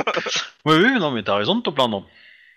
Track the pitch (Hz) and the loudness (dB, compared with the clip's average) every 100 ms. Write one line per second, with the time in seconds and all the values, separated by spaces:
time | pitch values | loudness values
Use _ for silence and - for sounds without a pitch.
0 | - 190 - - - - 151 156 185 262 | 0 -4 -4 -6 -8 -4 2 4 4 2
1 | 156 120 101 101 107 214 226 143 123 104 | 0 -2 -2 0 0 -2 -2 0 0 -2
2 | - _ - - _ | -8 _ -20 -20 _